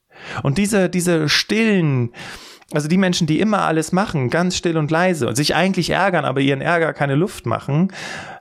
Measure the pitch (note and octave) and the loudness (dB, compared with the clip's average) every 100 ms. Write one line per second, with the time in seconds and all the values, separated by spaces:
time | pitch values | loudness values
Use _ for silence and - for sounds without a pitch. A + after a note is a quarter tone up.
0 | _ - - - C#3 C#3+ G3+ G#3 F3+ F3+ | _ -20 -12 -4 -2 0 2 2 2 0
1 | F3 E3 D3+ - - G#3 A3+ G3 D#3 C3 | 2 2 2 0 0 2 2 2 2 2
2 | A#2 - - - - - - D3+ D3+ F#3 | -2 -6 -16 -16 -18 -20 -6 -4 0 2
3 | F#3 F3+ D3+ D#3 G#3+ G3 D#3+ D#3+ D#3 F3+ | 2 2 0 2 2 2 2 0 0 0
4 | G#3+ D#3 B2 D#3 F3+ - F3 D#3+ D3+ D#3+ | 0 -2 0 0 0 0 -2 0 0 2
5 | F#3 E3 A2+ A#2 D3+ D3+ F#3 F#3 D#3 D3+ | 2 0 -2 0 0 2 0 0 0 0
6 | F#3+ F3 C3+ C3+ C#3 C3+ C#3+ E3+ D#3+ - | 2 0 0 0 0 0 0 0 0 0
7 | C#3+ C#3 G3+ - A#2 A2 - D3 F#3+ - | 0 0 0 -4 -6 -4 0 0 0 -2
8 | - - - - | -14 -14 -14 -8